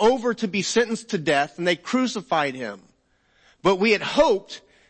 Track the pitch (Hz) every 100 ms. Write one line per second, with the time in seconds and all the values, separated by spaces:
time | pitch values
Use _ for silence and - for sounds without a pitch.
0 | 214 254 240 226 220 196 170 226 226 226
1 | - 190 151 143 147 - 175 170 - 247
2 | 254 220 170 165 143 127 113 98 _ _
3 | _ _ _ _ _ _ 180 190 220 196
4 | - - 220 190 - - - _